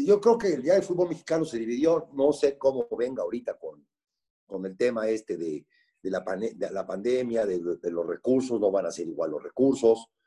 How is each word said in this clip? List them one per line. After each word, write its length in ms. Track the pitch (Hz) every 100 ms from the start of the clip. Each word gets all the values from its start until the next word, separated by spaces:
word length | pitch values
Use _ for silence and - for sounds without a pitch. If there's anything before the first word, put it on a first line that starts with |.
| 170
yo 140 | 202
creo 180 | 220 233
que 240 | 202 143
ya 140 | 131 190
el 80 |
fútbol 260 | - 180 175
mexicano 360 | 160 - 165 160
se 120 | 117
dividió. 520 | 113 120 156 165 -
No 200 | 139 139
sé 240 | 143 143 139
cómo 300 | 135 131 117 107
venga 260 | 123 127
ahorita 340 | 87 120 123 -
con, 300 | 80 73 73 _ _ _ _ _ _
con 200 | 95 95
el 100 | 95
tema 320 | 123 117 110
este 300 | 110 - 87
de, 280 | 82 76 - _ _ _
de 100 | 92
la 120 | 92
pane-, 300 | 92 95 113 -
de 140 | 92
la 140 | 95 90
pandemia, 600 | 95 110 127 123 113 104
de, 140 | 90 85 82
de 140 | 90
los 140 | 85 85
recursos. 540 | 85 123 131 127 117
No 120 | 104
van 160 | 98 87
a 40 |
ser 160 | 85 82
igual 240 | 76 80
los 100 | 76
recursos, 680 | 67 - 135 135 113 113 - _